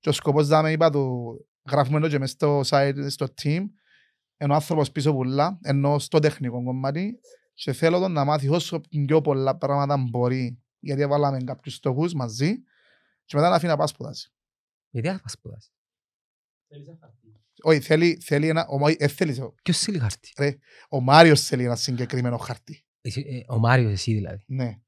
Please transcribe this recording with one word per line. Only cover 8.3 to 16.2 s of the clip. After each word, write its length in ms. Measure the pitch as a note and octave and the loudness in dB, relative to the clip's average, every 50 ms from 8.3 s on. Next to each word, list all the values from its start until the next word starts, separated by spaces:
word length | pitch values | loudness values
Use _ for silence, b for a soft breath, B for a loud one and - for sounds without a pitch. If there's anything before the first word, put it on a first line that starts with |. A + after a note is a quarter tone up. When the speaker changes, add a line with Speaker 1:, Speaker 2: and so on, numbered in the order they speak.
| D3+ D3+ C3+ C3+ | 0 0 0 0
Speaker 1:
όσο 320 | D3+ E3+ - - - D#3+ | 0 0 -2 -4 -8 -10
πιο 400 | D3+ _ - D3+ C#3+ C3 D#3 D#3+ | -10 _ -4 -4 0 2 2 2
πολλά 360 | C#3+ D3+ C#3 C3+ C3+ C3+ C#3 | 2 2 0 0 0 -2 -2
πράγματα 400 | - - C#3 C#3 C#3 C#3+ C#3 C#3+ C3+ C3 A#2+ | -2 -2 -2 0 0 0 0 0 -2 -2 -2
μπορεί, 520 | A#2 B2 B2 B2 B2+ C3 B2+ A#2+ A#2+ A#2+ _ _ _ _ | -2 0 0 0 0 -2 -4 -6 -8 -14 _ _ _ _
γιατί 220 | - D3 C#3+ C3+ | -8 -6 -2 -2
έβαλαμε 380 | D3 C#3 C#3+ D3 D3 C#3 C3+ C3 B2+ | 0 0 2 2 2 0 0 -2 -6
κάποιους 300 | B2+ C3 - _ C#3+ B2 | -8 -10 -10 _ -14 -16
στόχους 380 | - - C#3 B2+ C3+ D#3+ F3 F3 | -6 -4 -4 -2 0 -2 -2 -2
μαζί, 400 | C#3+ B2+ A#2 A2 A#2 C3+ E3 G#3+ B3+ - _ _ _ _ _ _ _ _ _ _ _ _ | -4 -6 -6 -4 -2 -2 -2 -2 -2 -8 _ _ _ _ _ _ _ _ _ _ _ _
και 120 | _ - | _ -2
μετά 120 | C#3+ D#3 F3 | 0 2 4
να 60 | F#3 | 2
αφήνει 160 | E3 E3+ E3+ | 2 2 0
να 60 | D#3+ | 0
πάει 100 | C#3+ D#3 | 0 0
σπουδάσει. 460 | D3 - _ - - - - - _ _ _ _ _ _ _ _ _ _ _ _ _ | -4 -4 _ -14 -14 -14 -16 -18 _ _ _ _ _ _ _ _ _ _ _ _ _
Speaker 2:
Γιατί 180 | _ B2 A2 E3+ | _ -6 -6 -4
να 60 | F#3+ | -6
πάει 80 | F#3+ _ - | -8 _ -14
σπουδάσει; 420 | - _ _ - - A2 - _ _ _ _ _ _ _ _ _ _ _ | -16 _ _ -18 -18 -18 -20 _ _ _ _ _ _ _ _ _ _ _